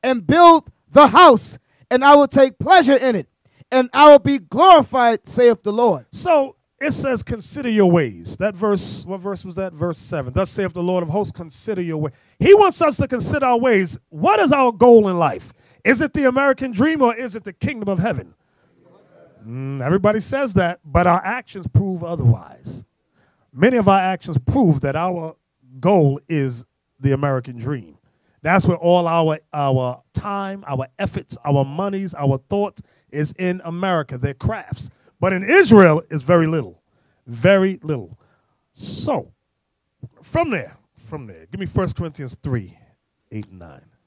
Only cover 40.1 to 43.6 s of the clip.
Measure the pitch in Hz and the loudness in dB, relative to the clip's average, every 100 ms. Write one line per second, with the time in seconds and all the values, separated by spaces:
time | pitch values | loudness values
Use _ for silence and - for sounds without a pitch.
40.1 | _ - 320 339 196 113 _ _ _ - | _ -8 -4 -4 -4 -8 _ _ _ -18
41.1 | 156 117 85 82 190 185 - 180 - 170 | -16 -16 -20 -18 -12 -6 -4 -4 -6 -10
42.1 | 147 135 - 156 123 90 85 _ _ _ | -12 -16 -14 -8 -8 -8 _ _ _ _
43.1 | _ _ 107 98 92 | _ _ -16 -16 -20